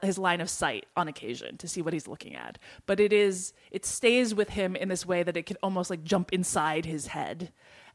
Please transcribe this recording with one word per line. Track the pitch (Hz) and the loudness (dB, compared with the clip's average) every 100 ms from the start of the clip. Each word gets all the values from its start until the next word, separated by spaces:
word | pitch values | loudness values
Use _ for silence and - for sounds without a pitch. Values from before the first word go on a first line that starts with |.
his | 196 185 | 0 2
line | 185 175 | 2 2
of | 170 | 0
sight | - 156 107 - - | -2 -2 -2 -4 -2
on | 160 | -2
occasion | - 110 120 - - | -4 -8 -8 -8 -12
to | 170 | -8
see | 180 | -4
what | 160 | -2
he's | 160 98 | -2 -6
looking | 123 - 65 | -12 -12 -12
at. | 60 - - - - | -12 -14 -20 -14 -2
But | 196 | 4
it | 208 | 6
is, | 208 202 185 185 - - | 6 6 2 -6 -12 -10
it | 196 | -8
stays | - - 233 247 240 214 | -4 2 6 6 4 2
with | 202 | 0
him | 214 185 185 | 0 -2 0
in | 190 | -2
this | 180 180 | -2 0
way | 180 | 0
that | 175 170 | 2 -2
it | - | -4
could | 196 | -4
almost, | 196 185 180 | -2 0 -2
like, | 175 | -4
jump | 160 190 180 | 0 0 2
inside | 185 175 190 156 156 160 | 0 2 2 2 0 -2
his | 156 - | -6 -6
head | 151 80 165 180 _ - - - | -6 -6 -8 -10 _ -20 -20 -12